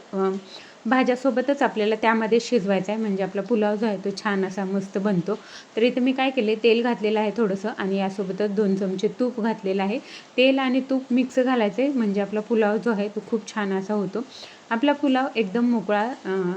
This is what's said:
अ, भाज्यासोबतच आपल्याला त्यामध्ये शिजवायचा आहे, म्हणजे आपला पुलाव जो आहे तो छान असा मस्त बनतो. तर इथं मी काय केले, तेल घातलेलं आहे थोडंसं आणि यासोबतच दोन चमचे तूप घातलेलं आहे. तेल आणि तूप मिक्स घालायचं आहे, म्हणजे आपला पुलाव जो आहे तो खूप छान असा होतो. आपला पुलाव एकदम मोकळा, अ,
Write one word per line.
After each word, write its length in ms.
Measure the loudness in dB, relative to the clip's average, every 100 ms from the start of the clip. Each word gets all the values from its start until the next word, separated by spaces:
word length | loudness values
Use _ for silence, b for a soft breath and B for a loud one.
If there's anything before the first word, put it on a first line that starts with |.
| -6
अ, 180 | -2 0 -2 -8 B B B 0
भाज्यासोबतच 760 | 2 4 2 2 0 0 2
आपल्याला 320 | 0 2 0
त्यामध्ये 440 | 2 2 2 4 2
शिजवायचा 520 | 2 0 2 0 0
आहे, 80 | -4
म्हणजे 220 | -2 -2
आपला 200 | -2 -4
पुलाव 340 | 0 0 2 0
जो 100 | -2
आहे 100 | -2
तो 120 | -4 -4
छान 220 | -2 -2
असा 200 | -2 -4
मस्त 340 | -2 -2 -2 -2
बनतो. 400 | 0 0 0 -4 B B B 0
तर 60 |
इथं 180 | 2 2
मी 120 | 0
काय 180 | 2 0
केले, 240 | 0 0
तेल 280 | 2 4 4
घातलेलं 380 | 2 0 0 0
आहे 100 | 0 0
थोडंसं 320 | 0 0 -6 -4
आणि 180 | -2 0
यासोबतच 580 | -2 -4 -6 -2 -2
दोन 220 | 2 2 2
चमचे 320 | 0 -2 -2
तूप 320 | -2 -2 0
घातलेलं 420 | -2 -2 -2 0
आहे. 160 | 0 -2 B B B 4
तेल 220 | 4 4
आणि 220 | 2 0 0
तूप 120 | -2 0
मिक्स 280 | 0 2 2
घालायचं 440 | 2 4 2 2
आहे, 100 | 0
म्हणजे 280 | 2 0 0
आपला 200 | -2 -4
पुलाव 360 | 0 2 2 2
जो 140 | 0
आहे 180 | -2 -2
तो 140 | -6 -4
खूप 260 | -4 -4
छान 180 | -6 -2
असा 220 | -2 -2
होतो. 300 | -2 -2 -6 -8 B B B -4
आपला 220 | 0 2
पुलाव 340 | 2 2 2 0 -2
एकदम 280 | 0 2
मोकळा, 480 | 2 0 0 0 0 -4
अ, 280 | -4 -2 -2